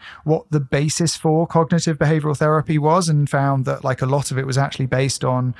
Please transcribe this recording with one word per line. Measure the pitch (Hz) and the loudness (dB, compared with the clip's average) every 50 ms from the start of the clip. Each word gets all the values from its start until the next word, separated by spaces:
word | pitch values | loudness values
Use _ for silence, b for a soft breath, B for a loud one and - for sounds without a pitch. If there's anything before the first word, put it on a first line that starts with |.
| B B B B B | B B B B B
what | 151 156 165 - _ | 0 0 0 0 _
the | 151 151 | -2 -2
basis | 139 131 - 139 147 156 - - 170 156 - | -2 0 -2 0 0 0 0 0 -2 -2 -2
for | - - 165 156 160 170 - | -2 0 0 2 2 0 0
cognitive | - 165 165 - - 165 - - 160 143 | 2 0 2 2 0 0 0 0 0 0
behavioral | 160 147 160 156 147 151 147 - | 2 2 2 2 0 -2 -2 0
therapy | 156 151 151 156 143 - 160 151 | 2 2 2 2 0 0 0 0
was, | 143 151 160 185 190 165 | 2 2 2 2 2 2
and | 156 147 147 139 | 2 2 2 2
found | - 143 135 139 139 135 127 | 0 0 2 2 0 0 0
that, | 139 139 131 - | -2 -4 -4 -2
like, | 135 131 - | -4 -2 -2
a | - | 0
lot | 131 139 143 131 - | 0 0 0 0 -2
of | 135 127 | -4 -4
it | 135 | -4
was | 135 127 135 | -2 0 0
actually | 139 143 - - 139 | 0 0 -2 -4 -4
based | 127 - 127 135 139 - - - | -2 0 0 0 0 -2 -2 -2
on | 127 127 127 127 127 120 B | 0 0 0 0 -2 -4 B